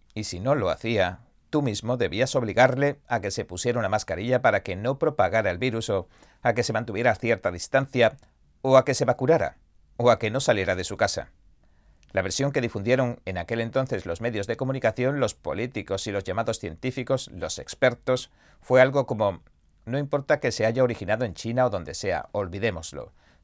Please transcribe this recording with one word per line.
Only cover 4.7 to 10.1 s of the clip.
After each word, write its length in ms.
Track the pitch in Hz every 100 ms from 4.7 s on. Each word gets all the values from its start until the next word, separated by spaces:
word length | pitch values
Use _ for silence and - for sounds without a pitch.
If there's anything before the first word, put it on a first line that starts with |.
no 240 | 92 117 135
propagara 520 | 160 - 92 110 95
el 80 | 87
virus 320 | 123 113 113
o 180 | 98 - - - _
a 140 | 123
que 80 | 113
se 100 | -
mantuviera 380 | 110 - 101 120
a 60 | 107
cierta 340 | 110 110 95
distancia 680 | 90 - 135 135 127 113 - - _ _ _
o 160 | 139 131
a 80 | 139
que 80 |
se 100 | 127
vacunara 540 | 127 - 131 160 82 - _ _ _ -
o 120 | 120